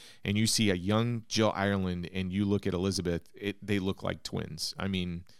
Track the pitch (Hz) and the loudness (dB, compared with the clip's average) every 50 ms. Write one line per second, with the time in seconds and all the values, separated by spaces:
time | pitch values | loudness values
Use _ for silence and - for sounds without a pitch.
0 | - - - - - - 101 104 113 110 - - 113 101 92 90 87 95 107 110 | -20 -20 -18 -8 -2 0 2 2 4 4 4 4 4 4 4 2 2 2 2 2
1 | 117 120 120 117 - - - 107 110 104 - - 98 101 101 98 95 92 90 87 | 2 2 -2 -4 -6 -4 0 2 4 4 2 2 0 2 2 2 0 0 -2 -4
2 | 87 - - 92 95 92 90 98 104 98 101 98 - 98 92 87 92 98 90 90 | -6 -6 -4 -4 -4 -2 0 2 2 2 2 2 2 0 0 2 2 0 0 0
3 | 85 87 85 82 - - - - 104 101 98 - - 98 104 101 92 98 92 - | 0 0 -2 -2 -4 -8 -14 -6 -6 -6 -6 -6 -2 -2 0 0 0 0 -2 -2
4 | - 92 90 82 - - - 92 85 - 76 - - - - - 87 98 95 92 | -4 -6 -6 -6 -8 -8 -6 -6 -6 -6 -8 -8 -8 -8 -6 -4 -4 -2 -2 -2
5 | 90 90 87 85 - - - | -2 -2 -4 -8 -10 -14 -20